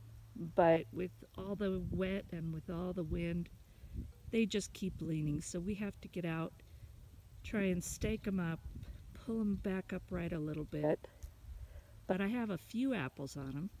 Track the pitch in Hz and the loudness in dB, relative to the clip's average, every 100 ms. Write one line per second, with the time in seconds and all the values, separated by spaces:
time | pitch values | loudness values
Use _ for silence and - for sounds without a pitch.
0 | - - - - 170 - 170 165 - 165 | -14 -16 -12 -8 2 8 10 10 6 -4
1 | 180 - - - 190 202 196 190 175 170 | -4 -6 -12 -8 -4 0 2 2 0 2
2 | 190 196 - 170 165 160 - 170 180 180 | 2 0 -2 -4 -2 -2 -2 -2 0 0
3 | 160 170 170 175 170 - - - - - | 0 0 2 0 -2 -8 -20 -18 -8 -6
4 | - - - 226 220 214 - - 190 - | -6 -10 0 4 4 2 -2 -2 -2 -2
5 | 160 156 151 147 - 175 175 202 202 - | 0 2 2 0 0 -2 -2 -2 -2 -4
6 | - 180 170 165 165 - - - - - | -8 -4 0 0 -2 -6 -16 -16 -14 -14
7 | - - - - - 220 196 175 - - | -16 -16 -16 -12 -2 2 4 2 0 0
8 | 214 220 - 196 170 160 - - - - | 0 2 2 2 2 0 -4 -10 -10 -12
9 | - - - 226 214 190 208 190 - 185 | -14 -8 -2 2 2 2 2 0 -2 -6
10 | - 180 170 165 151 151 151 151 151 170 | -2 -2 0 0 0 -2 -2 2 4 4
11 | - - - - - - - - - - | 0 -12 -14 -12 -12 -10 -10 -12 -14 -8
12 | - 185 202 240 226 180 - 226 269 226 | 0 2 4 2 0 -2 -2 0 2 2
13 | 131 - 139 143 135 139 185 - | 0 -4 -6 -6 -4 -4 -4 -8